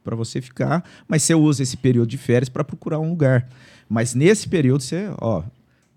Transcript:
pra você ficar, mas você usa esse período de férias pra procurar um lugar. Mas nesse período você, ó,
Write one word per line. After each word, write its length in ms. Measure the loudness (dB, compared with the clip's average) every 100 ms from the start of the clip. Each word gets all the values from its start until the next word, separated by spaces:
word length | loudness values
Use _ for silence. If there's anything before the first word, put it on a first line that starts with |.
pra 140 | -8 -6
você 240 | -6 -8
ficar, 420 | -10 -6 -2 -2 -4 -18 _
mas 160 | -2
você 120 | 2
usa 280 | 4 4 2
esse 140 | -2 -2
período 320 | 2 2 0
de 80 | -4
férias 320 | 0 0 0
pra 160 | -4
procurar 340 | -8 -8 -6 -4
um 120 | -4
lugar. 360 | 0 2 2 0 -12 -20 -20 _
Mas 280 | -2 -2
nesse 340 | 2 4 2 0
período 340 | 0 2 2
você, 280 | 0 -6 -6 -6
ó, 220 | -4 -4 -6 -14 _ _ _